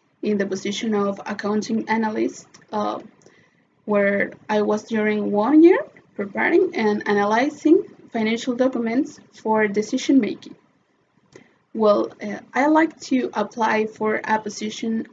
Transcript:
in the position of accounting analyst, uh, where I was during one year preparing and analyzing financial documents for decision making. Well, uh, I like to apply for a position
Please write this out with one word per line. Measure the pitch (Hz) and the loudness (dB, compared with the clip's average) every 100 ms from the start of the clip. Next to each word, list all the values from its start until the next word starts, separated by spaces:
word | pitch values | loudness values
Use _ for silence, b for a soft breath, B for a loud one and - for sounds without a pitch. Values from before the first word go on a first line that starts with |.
| _ _ | _ _
in | 214 208 | -2 -2
the | 196 | -2
position | 196 208 208 226 | -4 -6 -4 -2
of | 208 202 196 - | 0 0 -4 -8
accounting | 208 208 214 202 220 - | -6 -4 -2 -2 -4 -2
analyst, | 220 220 220 226 - - - _ | -2 -2 -2 -4 -6 -20 -20 _
uh, | 214 208 - - _ b b b b b _ - | -6 -4 -6 -12 _ b b b b b _ -2
where | 208 202 202 - - - | 2 2 0 -2 -6 -4
I | 214 | 0
was | 208 214 | 0 -2
during | - 220 214 208 202 | -2 -2 0 0 -2
one | 202 220 311 | 0 4 8
year | 339 480 605 - _ - | 8 6 0 -14 _ -10
preparing | 202 214 254 339 370 - | -8 -4 2 2 2 0
and | 214 208 - | 0 0 0
analyzing | 202 202 220 294 - 302 359 - - - | 0 2 2 0 0 4 4 2 -12 -10
financial | 233 220 226 254 240 | -4 -2 -2 -2 0
documents | 254 262 226 247 320 - - | 0 0 -2 -2 -4 -8 -20
for | - 220 220 214 | -8 -2 0 0
decision | 202 214 254 - 269 | 0 -2 -2 2 2
making. | 208 - - - _ _ _ _ _ _ _ B B B _ | 2 -4 -14 -20 _ _ _ _ _ _ _ B B B _
Well, | 220 214 208 - - | 0 4 4 0 -8
uh, | 208 202 - | -12 -12 -6
I | 247 294 | 0 2
like | 311 320 - - | 4 2 -2 -2
to | 262 233 | -2 -2
apply | - 208 240 226 220 214 | -4 -6 -2 -2 0 -2
for | - 214 214 | -4 -4 -4
a | - 214 | -2 -4
position | 214 - 214 - 226 226 - | -4 -10 -10 -6 -4 -4 -6